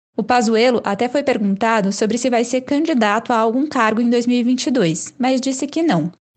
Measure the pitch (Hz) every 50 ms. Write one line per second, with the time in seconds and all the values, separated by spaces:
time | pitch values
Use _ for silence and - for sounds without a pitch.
0 | _ _ _ - 214 - 247 247 233 220 226 214 233 262 247 208 - - 202 196
1 | 233 247 247 294 277 277 247 220 202 202 196 190 233 226 226 220 185 196 202 -
2 | 226 208 220 240 - 262 247 226 247 247 - 254 254 - 285 285 320 330 320 240
3 | 220 208 202 226 226 - 247 220 220 226 220 262 285 302 - 262 226 214 220 220
4 | 240 240 240 240 240 240 247 247 233 240 254 254 - 311 247 262 196 160 160 -
5 | - - - - 240 262 262 254 262 269 262 262 294 277 - 320 339 320 202 165
6 | 151 175 - _ _ _ _